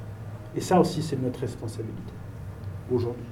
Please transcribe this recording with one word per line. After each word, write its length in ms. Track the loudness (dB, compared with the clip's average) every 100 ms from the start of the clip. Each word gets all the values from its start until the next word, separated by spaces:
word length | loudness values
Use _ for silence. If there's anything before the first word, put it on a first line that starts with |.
| -8 -8 -8 -8 -6 -4
Et 60 |
ça 180 | 6 8
aussi, 220 | 8 4
c'est 200 | 0 0
notre 200 | 0 0
responsabilité, 720 | -4 -4 -6 -4 -6 -6 -8 -10 -10 -10 -10 -8 -8 -8 2
aujourd'hui. 360 | 2 2 -2 -6